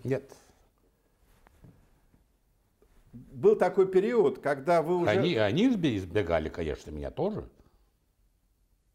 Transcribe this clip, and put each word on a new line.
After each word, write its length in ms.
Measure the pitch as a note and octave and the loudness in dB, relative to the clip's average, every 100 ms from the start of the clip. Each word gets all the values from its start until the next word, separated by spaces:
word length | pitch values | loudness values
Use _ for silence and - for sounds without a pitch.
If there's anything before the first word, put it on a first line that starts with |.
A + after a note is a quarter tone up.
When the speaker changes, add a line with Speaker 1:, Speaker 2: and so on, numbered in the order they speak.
| A#2+ | -6
Speaker 1:
Нет. 280 | C3+ - - _ _ _ _ _ _ _ _ _ _ _ _ - - _ _ _ _ _ _ _ _ _ _ _ _ _ | -6 -6 -20 _ _ _ _ _ _ _ _ _ _ _ _ -20 -20 _ _ _ _ _ _ _ _ _ _ _ _ _
Speaker 2:
Был 460 | A#2+ - C#3 F3+ G#3+ | -20 -20 0 4 4
такой 340 | F3+ G3 F#3+ | 2 2 2
период, 480 | F#3 G#3+ A#3+ D3 - | 2 2 2 2 0
когда 420 | C#3+ C3+ C3+ E3+ | -4 -4 2 2
вы 140 | D#3 F3+ | 2 0
уже 120 | E3+ | 2
Speaker 1:
Они, 260 | G#2+ F3+ B2 | 2 0 0
они 320 | G#2 C#3 C4 | 0 2 2
изби-, 300 | A3 D#3+ G#2 | 2 0 -2
избегали, 500 | F#2 G2 F#2 E2 D#2 | -2 -4 0 -2 -2
конечно, 440 | E2 D#2 C2+ - | -6 -6 -8 -10
меня 200 | D2+ C#2 | -12 -10
тоже. 380 | - F#3 F#3 B1 - _ _ _ _ _ _ _ _ _ _ _ _ _ | -6 -6 -8 -12 -20 _ _ _ _ _ _ _ _ _ _ _ _ _